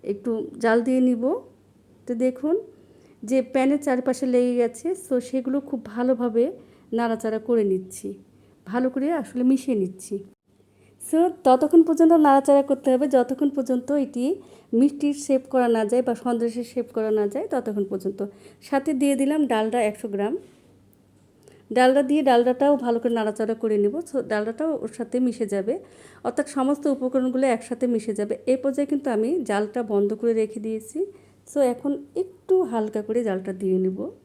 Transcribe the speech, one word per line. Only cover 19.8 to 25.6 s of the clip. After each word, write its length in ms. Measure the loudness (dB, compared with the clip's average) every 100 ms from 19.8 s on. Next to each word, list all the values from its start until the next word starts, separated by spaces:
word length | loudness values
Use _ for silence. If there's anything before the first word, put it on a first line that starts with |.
| -2
একশো 180 | 0 0
গ্রাম। 200 | 0 0 -4 -10 _ _ _ _ _ _ _ _ _ -20 -20 _ 4
ডালডা 260 | 4 4 2
দিয়ে 120 | 2 4
ডালডাটাও 460 | 4 2 2 2 2
ভালো 140 | 0 -2
করে 120 | 0 0
নাড়াচাড়া 360 | -2 -2 -4 -2
করে 140 | -2 2
নেব। 120 | 0 -2 -6
So 60 | -6 -4
ডালডাটাও 400 | -4 -4 -4 -4 -4
ওর 60 | -8 -10
সাথে 180 | -4 0 0
মিশে 200 | -2 -4
যাবে, 200 | -2